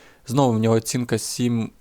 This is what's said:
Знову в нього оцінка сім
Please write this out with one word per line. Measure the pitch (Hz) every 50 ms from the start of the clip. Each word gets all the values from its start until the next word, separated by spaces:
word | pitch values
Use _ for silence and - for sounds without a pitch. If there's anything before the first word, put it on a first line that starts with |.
| - - - _ _
Знову | - 117 139 139 127 113
в | 110
нього | 110 113 113
оцінка | 113 110 - - 127 123 120 120 107
сім | - - - - 123 120 120 117 110 - - _